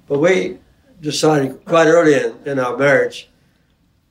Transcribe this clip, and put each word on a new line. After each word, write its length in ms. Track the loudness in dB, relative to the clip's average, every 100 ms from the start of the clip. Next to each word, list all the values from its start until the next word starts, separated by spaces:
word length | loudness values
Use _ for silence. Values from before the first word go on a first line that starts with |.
| -6
But 120 | 0
we 380 | 0 0 -4 -10 _ _ _ _
decided 640 | -10 -2 0 0 -2 -6 -2
quite 200 | 2 4
early 280 | 4 4
in, 200 | 2 0 -8 -8
in 120 | -6
our 200 | -4 -2
marriage 500 | 0 2 0 -6 -20 _ _ _ _ _ _ _ _